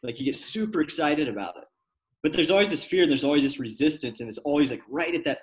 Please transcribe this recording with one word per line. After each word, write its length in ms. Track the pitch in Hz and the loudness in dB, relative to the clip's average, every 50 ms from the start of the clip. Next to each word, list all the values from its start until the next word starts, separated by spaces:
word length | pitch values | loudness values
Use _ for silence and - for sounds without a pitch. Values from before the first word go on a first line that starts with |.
Like, 160 | - 123 113 | -12 -10 -8
you 80 | - 135 | -4 -4
get 120 | 135 - | -4 -4
super 440 | - - - - 220 214 214 190 165 | -4 -6 -6 -6 -4 -4 -2 0 0
excited 460 | 151 - - 165 156 147 151 151 151 | 0 0 -2 -2 0 0 0 0 -2
about 300 | 123 101 101 95 85 - | -2 -4 -6 -8 -10 -10
it. 80 | - - - _ _ _ _ _ _ _ _ _ _ | -14 -18 -20 _ _ _ _ _ _ _ _ _ _
But 100 | - 156 | -4 0
there's 200 | 156 180 156 160 | 2 2 2 4
always 180 | 190 196 208 202 | 4 4 4 4
this 160 | 165 143 - | 0 -4 -4
fear, 180 | - 180 185 175 | 0 2 4 4
and 80 | 151 | 4
there's 140 | 139 135 143 | 4 2 2
always 180 | 139 147 143 139 | 2 4 4 4
this 160 | 135 - - | 2 0 -4
resistance, 600 | 123 113 110 - 143 156 151 - - 117 110 - | -8 -8 -2 2 2 2 2 0 -6 -8 -8 -8
and 80 | 120 113 | -10 -10
it's 80 | 107 - | -10 -8
always, 320 | - 147 143 147 147 127 | -4 0 2 2 2 2
like, 100 | 120 - - - | 0 -6 -10 -8
right 240 | 127 165 165 175 175 | -6 -4 -2 -2 -2
at 120 | 170 - | -2 -2
that 140 | 151 127 - | -2 -4 -4